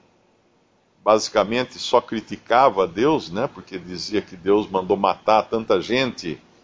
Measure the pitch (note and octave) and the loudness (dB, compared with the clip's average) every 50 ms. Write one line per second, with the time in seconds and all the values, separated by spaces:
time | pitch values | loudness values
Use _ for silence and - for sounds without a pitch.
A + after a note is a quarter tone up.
0 | _ _ _ _ _ _ _ _ _ _ _ _ _ _ _ _ _ _ _ _ | _ _ _ _ _ _ _ _ _ _ _ _ _ _ _ _ _ _ _ _
1 | _ G#2 A2 G#2+ - - - G#2+ G2 G2+ A#2 B2+ B2+ B2+ - - - - - A#2+ | _ 2 2 2 2 0 0 0 0 2 0 -4 -4 -4 -8 -12 -4 0 0 0
2 | - - A#2 A2 - - G#2 - - - A2+ B2 C3+ C3+ G2 F#2+ F#2 F2 E2+ G2 | 2 0 -4 -8 -8 -8 -12 -14 -4 0 4 4 4 4 4 2 0 0 0 0
3 | B2 D3+ D#3+ B2+ E2 E2 E2 G#2 B2+ C#3 - F#2+ F#2 - G2 F#2 E2+ F2+ F2+ E2 | 0 2 0 0 -2 -6 -6 -6 -6 -6 -6 -12 -16 -14 -14 -14 -12 -12 -12 -12
4 | - - G#2+ G2+ - - F#2+ F2 E2 F#2+ G2+ G#2+ G2+ E2+ F#2+ F#2+ F#2 F#2 G2+ G2 | -8 -6 -4 -4 -4 -6 -10 -6 0 2 2 2 2 0 -2 -4 -2 0 0 0
5 | G2+ F#2+ F2 - - G#2 G#2+ A2 - - A2+ A2+ A2 - G#2+ F#2 D#2+ F2+ A2+ C3 | 2 0 0 0 0 2 2 2 2 0 -4 -6 -2 0 0 0 0 0 -2 -2
6 | C3+ B2 - - - E2 D2 - - _ _ _ | -2 -2 -4 -8 -10 -10 -10 -10 -14 _ _ _